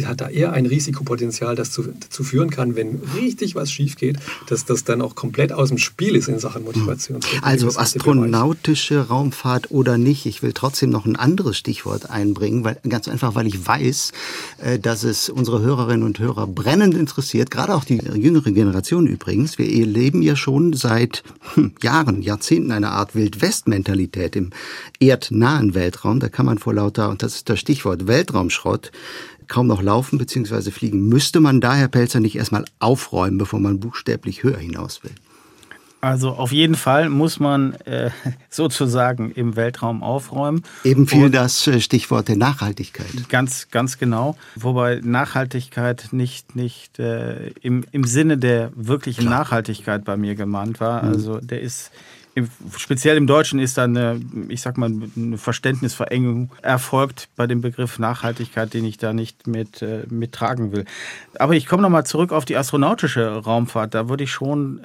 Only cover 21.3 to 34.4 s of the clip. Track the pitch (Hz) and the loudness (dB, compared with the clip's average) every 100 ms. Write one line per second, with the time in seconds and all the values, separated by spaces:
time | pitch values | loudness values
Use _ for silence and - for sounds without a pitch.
21.3 | - - - 123 - 117 151 139 95 95 | -18 0 2 2 0 0 2 2 0 -2
22.3 | 104 - 170 143 107 104 98 101 110 104 | -4 2 2 2 0 0 0 -2 0 0
23.3 | 101 185 - - 101 98 95 90 92 87 | 2 0 0 0 0 2 0 0 -2 -4
24.3 | 101 90 - - - - - 131 127 - | -2 -4 -8 -14 -16 -18 4 6 6 2
25.3 | 110 123 151 104 92 90 - 101 127 120 | 4 4 4 2 2 0 0 0 0 0
26.3 | - 127 104 113 104 101 110 104 101 113 | 0 2 0 0 0 0 0 0 -2 -6
27.3 | - - 101 - 139 98 90 92 135 - | -4 -2 -2 0 0 0 -2 2 2 2
28.3 | 101 90 - 92 - - - - - - | 0 0 -2 -2 -4 -6 -18 -18 -16 -18
29.3 | - - 123 123 95 98 117 131 143 120 | -20 -4 0 2 2 2 2 0 -2 -2
30.3 | 131 104 110 98 - 113 101 104 131 139 | -4 -2 -4 -4 -4 -2 2 4 4 4
31.3 | 175 147 131 120 139 131 123 120 123 110 | 6 6 6 4 4 4 4 2 2 0
32.3 | - - 104 - - 113 135 - 87 92 | 0 -2 -2 -4 -2 2 2 0 -2 0
33.3 | 95 95 104 101 98 117 - 127 113 - | 0 -2 0 0 0 -4 -6 -4 -4 -6
34.3 | 95 | -2